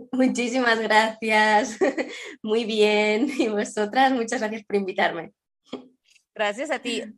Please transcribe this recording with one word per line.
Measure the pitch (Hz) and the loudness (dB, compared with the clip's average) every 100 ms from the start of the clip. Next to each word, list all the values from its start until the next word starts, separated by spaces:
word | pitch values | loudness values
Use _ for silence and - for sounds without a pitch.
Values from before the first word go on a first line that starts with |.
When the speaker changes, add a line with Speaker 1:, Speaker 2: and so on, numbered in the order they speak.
| - | -6
Speaker 1:
Muchísimas | 254 262 214 240 254 240 226 | 0 2 2 -2 0 2 2
gracias. | 220 214 220 220 220 214 214 214 220 - | 2 2 2 -2 0 2 4 4 0 0
<laughs> | 277 285 269 - - 311 | -2 0 -6 -10 -16 -12
Muy | 214 226 220 | -2 0 0
bien. | 220 208 208 214 214 254 254 | 2 4 4 2 2 0 0
¿Y | 233 | 0
vosotras? | 208 214 - 208 254 262 | -2 -4 -4 -2 2 4
Muchas | 262 226 240 | 2 -2 -4
gracias | 214 220 - | -4 -6 -4
por | 202 | -2
invitarme. | 190 196 170 165 165 _ _ _ _ - - _ _ _ _ | -2 0 0 -2 -10 _ _ _ _ -16 -16 _ _ _ _
Speaker 2:
Gracias | - 208 208 294 | -4 -4 -2 -4
a | 254 | -4
ti. | 247 226 220 | -4 -6 -8